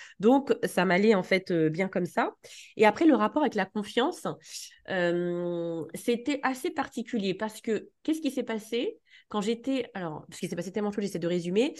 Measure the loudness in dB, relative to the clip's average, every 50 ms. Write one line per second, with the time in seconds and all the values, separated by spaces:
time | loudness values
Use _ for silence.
0 | -20 -18 -4 2 6 6 6 6 6 2 0 0 0 -2 2 2 4 4 4 6
1 | 6 6 6 4 4 2 0 0 2 2 2 4 4 4 2 0 -2 -2 0 -2
2 | -2 0 0 0 0 -2 -2 _ -20 -20 -20 -20 -20 -8 2 4 6 6 6 6
3 | 6 6 6 6 4 2 2 2 0 2 2 0 -2 -2 -2 -6 -6 -2 0 0
4 | 0 0 -2 -4 -8 -8 -8 -8 -12 -16 -16 -16 -16 -16 -18 _ -10 -6 -2 0
5 | 0 0 0 0 -2 -2 -4 -4 -4 -4 -4 -4 -4 -4 -6 -6 -8 -8 -10 -6
6 | -2 0 -2 0 0 -4 -4 -2 -2 -4 -4 -2 -6 -6 -6 -6 -8 -6 -6 -10
7 | -8 -4 -4 -2 -2 -2 -2 -4 -6 -8 -8 -8 -4 -4 -4 -4 -4 -10 _ _
8 | -4 -2 -2 -2 -2 -4 -4 -4 -4 -4 -6 -6 -6 -4 -4 -2 -2 -4 -6 -10
9 | _ _ -20 -20 _ -6 -4 -4 -2 -2 -2 -2 -2 -4 -2 -2 -4 -6 -8 -8
10 | -8 -8 -8 -10 -14 -16 -12 -10 -8 -6 -6 -6 -6 -6 -4 -4 -2 -2 -2 -2
11 | -4 -4 -4 -2 -2 -2 -2 -2 -2 0 2 2 2 0 0